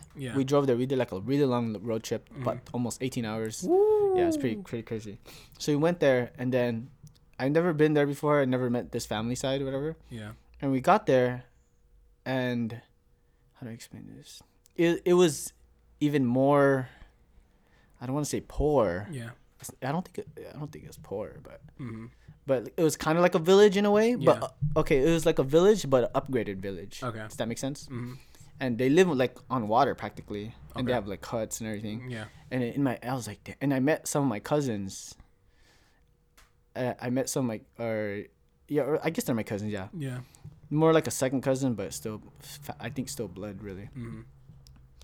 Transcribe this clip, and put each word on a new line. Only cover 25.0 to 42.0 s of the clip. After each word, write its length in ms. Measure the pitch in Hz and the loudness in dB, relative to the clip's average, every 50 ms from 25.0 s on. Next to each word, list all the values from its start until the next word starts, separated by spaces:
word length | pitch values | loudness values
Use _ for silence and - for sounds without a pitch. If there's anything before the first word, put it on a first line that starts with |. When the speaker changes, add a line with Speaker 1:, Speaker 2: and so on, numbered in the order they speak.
| 131 160 165 | 4 4 4
Speaker 2:
was 140 | 165 - | 4 2
like 120 | 165 160 - | 2 2 2
a 40 | 139 | 2
village, 440 | 135 143 165 175 202 220 190 151 139 | 4 4 6 6 6 6 4 2 2
but 140 | 135 127 117 | 2 2 2
an 60 | - - 135 | 2 0 -2
upgraded 380 | - - 131 120 104 95 98 95 | -4 -2 -2 -2 -2 -2 -6 -8
village. 440 | 95 98 98 85 92 104 - - - | -8 -8 -8 -10 -12 -14 -14 -10 -8
Speaker 1:
Okay. 160 | 123 107 110 | -8 -8 -8
Speaker 2:
Does 180 | 107 110 - | -12 -12 -6
that 120 | - 120 110 | -6 -4 -4
make 100 | 117 - | -4 -4
sense? 260 | - 135 147 - - | -4 -6 -6 -8 -12
Speaker 1:
Mm-hmm. 280 | - 135 117 120 123 127 131 - - - - - - - - | -12 -10 -10 -10 -10 -12 -16 -20 -20 -20 -20 -20 -20 -12 -6
Speaker 2:
And 180 | 139 127 120 110 | -4 -4 -2 0
they 100 | 127 135 | 2 4
live, 180 | 143 170 190 180 | 6 6 6 6
like, 280 | 151 127 127 120 - - - - | 4 2 0 0 -2 -6 -10 -4
on 160 | 123 131 110 | -4 -2 -2
water 260 | 104 107 123 143 123 - | 2 2 4 4 2 0
practically, 580 | - - 104 - - - - 107 101 104 110 - - - - - | -4 -6 -10 -10 -12 -14 -12 -10 -10 -10 -12 -14 -16 -20 -14 -8
and 100 | 120 131 | -6 -2
they 60 | 123 123 | 0 0
Speaker 1:
Okay. 20 | |
Speaker 2:
have, 140 | 120 98 104 | -2 -2 -4
like, 160 | 95 87 - | -8 -10 -10
huts 340 | - - 113 110 104 - - | -6 -6 -4 -4 -6 -8 -8
and 60 | 113 110 | -8 -8
everything. 400 | 110 104 110 107 104 113 120 127 | -8 -8 -8 -8 -10 -10 -10 -10
Speaker 1:
Yeah. 180 | 123 113 107 101 - - - - 127 | -10 -10 -12 -14 -16 -20 -16 -8 -4
Speaker 2:
And 100 | 127 123 | -4 -2
in 200 | 117 95 123 143 | -2 -2 0 0
my, 120 | 131 113 - - | 0 0 -2 -4
I 120 | 120 131 | -6 -6
was 120 | 131 110 | -6 -6
like, 160 | 107 104 - - | -8 -12 -14 -14
"Da-," 140 | - 90 - | -16 -10 -4
and 140 | 135 143 139 | -2 0 0
I 60 | 131 | 2
met 260 | 127 143 160 - - | 2 2 2 0 0
some 160 | - - 151 139 | -2 -2 0 0
of 60 | 135 | 0
my 100 | 107 107 | -2 -2
cousins. 800 | - - 151 151 143 127 110 101 98 98 - - - - - _ - _ _ _ _ _ _ _ _ _ _ _ _ _ _ _ _ _ _ _ _ _ _ _ - _ _ _ _ _ - | -2 0 0 0 0 0 -2 -4 -4 -8 -10 -12 -16 -18 -18 _ -20 _ _ _ _ _ _ _ _ _ _ _ _ _ _ _ _ _ _ _ _ _ _ _ -20 _ _ _ _ _ -8
Uh, 200 | 113 127 123 107 - | -4 -4 -4 -4 -4
I 100 | - 123 | -4 -4
met 180 | 123 131 127 - | -2 -2 -2 -2
some 160 | - 151 131 | -2 -2 -2
of 40 | 120 | -4
my, 360 | 110 110 - _ _ - 117 | -4 -6 -10 _ _ -8 -6
or 380 | 113 110 107 107 104 101 104 - - _ _ _ _ _ _ _ - | -4 -2 -2 -4 -4 -4 -8 -10 -12 _ _ _ _ _ _ _ -4
yeah, 140 | 143 147 135 | -2 0 0
or 160 | 135 151 - - | 0 0 -2 -2
I 60 | 160 | -2
guess 140 | 165 240 - | -4 -4 -2
they're 100 | - 131 | -2 -2
my 80 | 110 104 | -2 -2
cousins. 300 | - 113 98 107 107 104 | -2 -4 -4 -4 -4 -6
Yeah. 160 | 98 92 104 - | -6 -8 -10 -10
Speaker 1:
Yeah. 240 | 175 143 135 123 127 127 - _ - - - - - - - | -10 -8 -8 -8 -10 -12 -16 _ -20 -20 -20 -20 -20 -10 -4
Speaker 2:
More 220 | 147 151 160 160 160 | 0 4 4 6 6
like 120 | 160 147 | 6 4
a 40 | 120 | 2
second 320 | - - 139 131 135 131 - | -2 -2 -2 0 0 0 0
cousin, 320 | 139 131 127 139 131 117 | 0 0 2 2 0 0
but 180 | 101 98 - - | 0 -4 -8 -8
still, 300 | - | -10